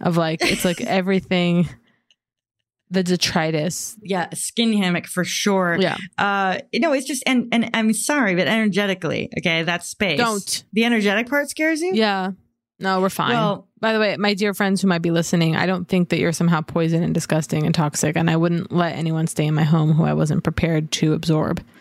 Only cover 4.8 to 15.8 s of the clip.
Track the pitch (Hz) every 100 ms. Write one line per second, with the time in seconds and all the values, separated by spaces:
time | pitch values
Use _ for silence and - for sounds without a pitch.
4.8 | 185 175 - 180 175 - 208 190 180 170
5.8 | 180 - 190 - 202 196 190 180 - -
6.8 | 330 277 262 277 - 254 233 240 220 226
7.8 | 220 220 - 294 208 180 165 220 214 185
8.8 | 202 185 156 113 - - 170 165 165 170
9.8 | - - 196 156 233 208 - - - 202
10.8 | 233 226 202 202 240 285 285 - 311 311
11.8 | 359 370 214 196 185 185 _ _ _ -
12.8 | 190 190 190 - 160 240 214 196 - _
13.8 | 220 220 214 156 208 196 208 190 196 190
14.8 | 196 170 170 170 165 175 160 160 170 185